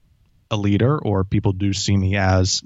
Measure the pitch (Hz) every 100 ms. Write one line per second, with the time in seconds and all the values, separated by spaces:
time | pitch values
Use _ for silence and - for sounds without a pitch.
0 | _ _ _ _ - 107 101 101 120 151
1 | - 101 95 107 104 95 101 95 - 101
2 | 95 101 95 92 92 -